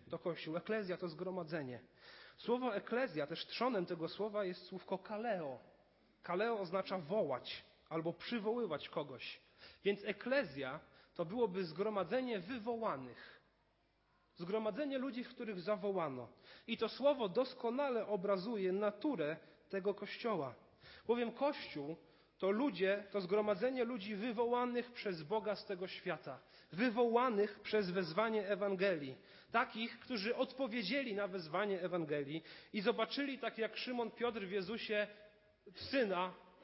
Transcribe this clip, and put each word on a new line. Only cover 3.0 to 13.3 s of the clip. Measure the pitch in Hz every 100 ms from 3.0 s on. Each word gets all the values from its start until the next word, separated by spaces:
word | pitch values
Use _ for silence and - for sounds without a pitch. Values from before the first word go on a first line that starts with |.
| 262 151 143
też | 165 -
trzonem | - 247 208 175
tego | 170 165
słowa | - 214 208
jest | 185 180
słówko | - 190 - 190
kaleo. | - 214 240 185 147 127 - - _ _ _ _
Kaleo | - 180 233 220
oznacza | 175 190 190 190
wołać | 147 214 156 123 - - - _ -
albo | 165 160
przywoływać | 165 - 240 202 240 214 147 -
kogoś. | 170 143 123 - - - - - -
Więc | 196 202
eklezja | 214 - 247 269 190 139 131 151 - - -
to | -
byłoby | 165 233 226 185
zgromadzenie | 175 156 208 208 165 254 254 214
wywołanych. | 175 254 214 226 220 139 127 113 -